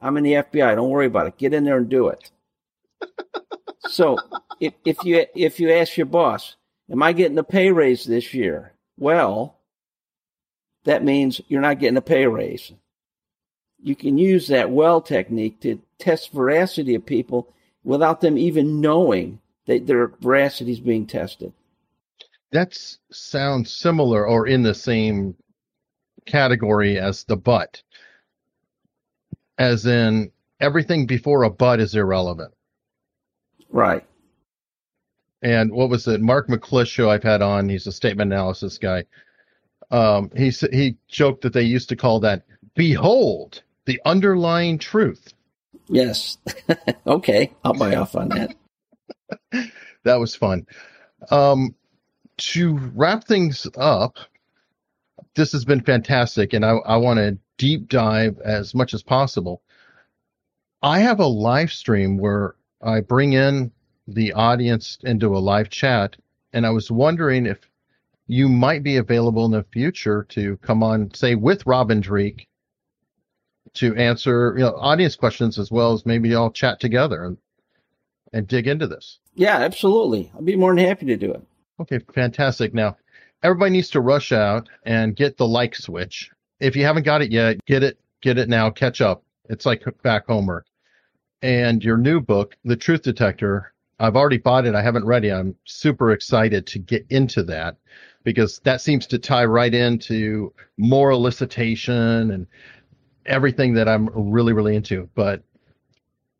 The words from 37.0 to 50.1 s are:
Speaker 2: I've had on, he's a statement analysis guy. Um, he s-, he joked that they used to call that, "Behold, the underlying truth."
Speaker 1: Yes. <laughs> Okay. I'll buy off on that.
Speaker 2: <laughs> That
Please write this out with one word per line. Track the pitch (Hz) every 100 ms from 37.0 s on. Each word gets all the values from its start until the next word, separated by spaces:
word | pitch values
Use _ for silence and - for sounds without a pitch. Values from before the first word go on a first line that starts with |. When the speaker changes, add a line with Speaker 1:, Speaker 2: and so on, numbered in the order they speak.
| 113
Speaker 2:
I've | 107
had | 110 104
on, | 101 101 98
he's | 98 101
a |
statement | - 123 101 101
analysis | 98 92 92 98 -
guy. | 98 92 87 _ _ _ _ _ _ _ -
Um, | 120 110 104 98 127
he | 135
s-, | - 143
he | 131 135 - _
joked | - 143 135
that | 123
they | 123
used | 117 123 -
to | 117
call | 127 110
that, | 107 98 - _ - -
"Behold, | 165 143 156 254 160 85 71 - _ _ -
the | 123 156
underlying | 185 196 185 170 170 170 160
truth." | - 214 175 - - _ _ _ _ - -
Speaker 1:
Yes. | - 123 107 - -
<laughs> | - - - 165 - - -
Okay. | 156 - 104 - -
I'll | -
buy | 139 107 98
off | 190 -
on | -
that. | - 220 - _ _ _ _ - - _ - _
Speaker 2:
<laughs> | 247 233 - - _
That | 120